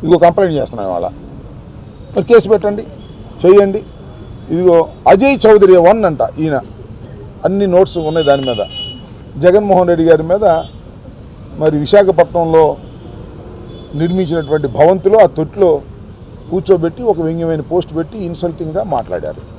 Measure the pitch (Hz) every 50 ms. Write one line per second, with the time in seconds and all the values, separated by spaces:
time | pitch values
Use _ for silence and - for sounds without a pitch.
0 | - 156 170 165 156 170 170 - 196 180 160 143 120 - - 117 101 95 92 87
1 | 87 90 85 - - - - - - - - - - - - - - - - -
2 | - - - - 180 - 240 233 151 190 220 202 185 208 208 208 - - - -
3 | - - - - - - - - - 175 190 202 202 196 196 - - - - -
4 | - - - - - - - - - - 156 170 180 185 170 165 160 156 - -
5 | - - 170 196 226 277 277 220 - 220 220 208 196 190 185 180 170 170 208 226
6 | 214 180 156 123 120 110 - 127 156 160 147 131 - - - - - - - -
7 | - - - - - - - - - 165 185 202 202 190 175 180 190 - - 175
8 | 160 151 160 165 160 143 139 139 135 131 120 107 101 - - - - - - -
9 | - - - - - - - - 139 175 180 208 208 202 190 180 180 175 175 160
10 | 160 165 165 156 156 160 180 208 214 196 165 160 - - - - - - - -
11 | - - - - - - - - - - - - 151 156 156 147 147 - - 202
12 | 202 190 185 170 170 170 - 175 170 165 160 160 160 147 143 - - - - -
13 | - - - - - - - - - - - - - - - - - - - 143
14 | 160 170 175 190 185 147 160 170 156 139 147 156 143 139 117 - 147 165 190 190
15 | - 190 208 220 208 160 - - 160 156 - 202 196 175 156 143 - - - -
16 | - - - - - - - - - - 160 185 - - 190 175 160 165 160 -
17 | 247 233 196 160 170 160 165 165 165 165 165 151 143 - 160 180 170 - 151 156
18 | 165 156 - 220 196 170 170 156 - 175 160 143 175 156 156 185 214 208 151 120
19 | 113 - 92 85 78 76 78 73 71 - -